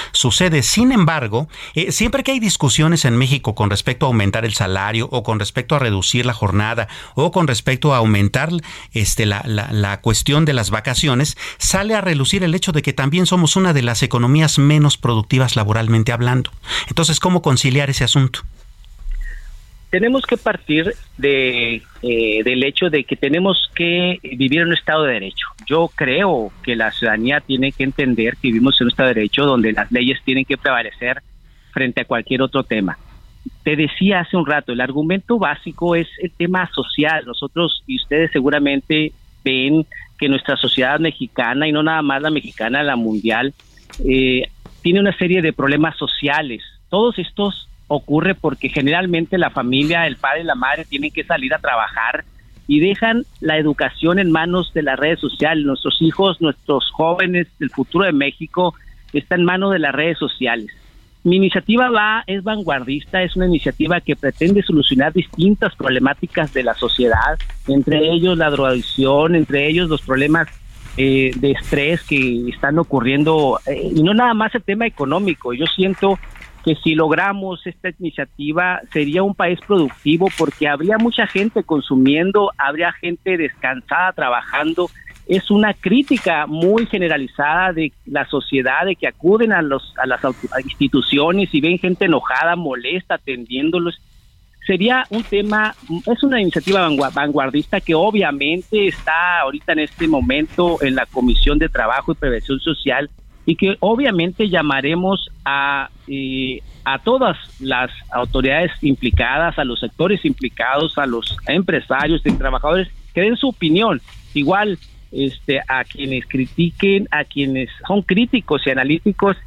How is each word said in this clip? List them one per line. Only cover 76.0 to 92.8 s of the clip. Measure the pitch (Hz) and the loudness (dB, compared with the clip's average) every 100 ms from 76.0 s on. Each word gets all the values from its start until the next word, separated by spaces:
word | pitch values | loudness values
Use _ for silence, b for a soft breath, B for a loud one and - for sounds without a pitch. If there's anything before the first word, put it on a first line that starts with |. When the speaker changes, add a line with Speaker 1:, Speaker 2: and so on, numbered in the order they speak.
| 196 190 - - - - | 0 0 -4 -18 -20 -6
Speaker 2:
que | - 151 | -2 0
si | 165 156 | 2 2
logramos | 160 156 196 202 190 180 185 | 2 2 0 -4 -6 -10 -12
esta | - 180 - | -10 -10 -8
iniciativa | 170 - 139 - 147 156 180 180 - | -8 -8 -10 -8 -4 -2 -2 -2 -4
sería | 160 143 170 | -2 0 0
un | 196 196 | 0 0
país | 175 180 - | -2 -2 0
productivo | 196 139 - 147 165 190 - | 2 2 0 0 2 2 0
porque | 156 - 147 | -2 0 -2
habría | 143 170 220 | 0 0 2
mucha | 233 233 208 | 2 0 -2
gente | 190 214 214 | 0 0 -2
consumiendo, | - 151 - 131 131 147 185 202 196 - | -2 -2 0 4 4 4 2 2 2 0
habría | 139 151 170 | -2 -2 -4
gente | - 175 170 190 175 | -4 -6 -6 -4 -2
descansada | 147 - 131 131 - 160 185 | -2 -4 -6 -6 -4 -2 0
trabajando. | 180 135 120 - 143 151 165 175 B B - - | -2 -2 -2 -2 -4 -2 -2 -4 B B -14 -2
Es | 185 - | -2 2
una | 208 214 196 | 2 2 0
crítica | 185 233 277 240 185 156 151 | 2 2 4 0 0 -2 -2
muy | 156 175 220 226 | 0 2 2 2
generalizada | 202 170 151 131 - 147 165 185 | -2 0 0 -4 -2 0 2 0
de | 160 151 - - | 0 -4 -6 -6
la | 139 135 | -6 -2
sociedad, | 143 - 135 127 139 185 | -4 -2 -2 0 0 -2
de | 180 | -2
que | 143 | -4
acuden | - 165 220 226 | 0 2 4 4
a | 190 | 2
los, | 151 135 - - | 0 -2 -4 -6
a | 131 | -2
las | 123 135 | -2 -2
auto-, | 123 127 | -4 -6
a | 127 | -6
instituciones | 131 - 139 139 120 139 160 196 185 | -6 -2 0 2 2 2 2 2 0
y | 151 | 0
ven | 156 175 | 0 0
gente | 185 180 190 | 0 0 0
enojada, | 139 - 127 160 175 | 0 0 0 0 0
molesta, | 160 123 | -4 -6